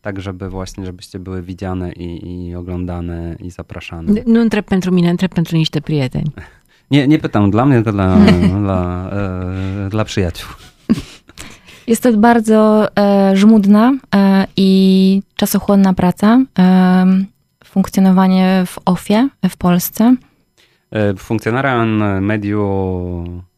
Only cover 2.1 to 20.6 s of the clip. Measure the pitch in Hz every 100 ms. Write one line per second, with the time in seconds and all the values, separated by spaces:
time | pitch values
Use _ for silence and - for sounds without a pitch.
2.1 | 85 85 90 87 87 87 90 90 87 87
3.1 | 85 85 82 90 - 82 - - - 165
4.1 | 208 254 226 226 208 202 190 180 180 170
5.1 | 175 190 - 165 165 156 151 147 156 127
6.1 | 151 151 - - _ _ _ _ 139 139
7.1 | 156 135 113 101 104 135 127 110 101 95
8.1 | 95 101 90 87 95 101 95 90 90 92
9.1 | 101 101 92 90 92 95 98 98 107 -
10.1 | - 90 - - - - _ _ 220 -
11.1 | - _ - - - _ - - 226 -
12.1 | 220 226 233 220 214 214 214 208 - 202
13.1 | 202 196 190 208 226 196 208 233 269 -
14.1 | 202 196 196 190 - 190 190 190 190 190
15.1 | 196 - _ 208 202 - 202 196 190 180
16.1 | - 208 240 262 - 185 185 185 185 185
17.1 | 190 196 _ _ _ _ - 190 - 190
18.1 | 185 190 185 185 190 180 - - 180 -
19.1 | 208 269 _ 185 - 180 175 - - 226
20.1 | 254 _ _ _ _